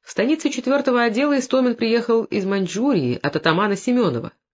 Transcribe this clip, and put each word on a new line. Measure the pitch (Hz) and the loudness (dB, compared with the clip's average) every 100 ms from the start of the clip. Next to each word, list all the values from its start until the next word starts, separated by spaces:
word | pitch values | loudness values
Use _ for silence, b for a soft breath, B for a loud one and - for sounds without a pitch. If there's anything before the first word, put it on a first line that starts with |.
В | - | -8
станице | - 240 320 294 | -2 0 0 -2
четвёртого | - 247 277 269 240 | -2 0 0 2 2
отдела | 233 214 285 277 | 2 2 2 0
Истомин | 254 262 247 233 | 2 2 2 0
приехал | 233 233 233 226 | 0 0 2 0
из | - 214 190 | 0 -4 -2
Маньчжурии | 196 185 202 269 214 127 123 | -2 -2 -2 0 2 0 -2
от | 190 160 | -4 -2
атамана | 165 160 208 196 | 0 0 0 -2
Семёнова. | - 247 196 120 117 _ _ | 0 0 0 -2 -8 _ _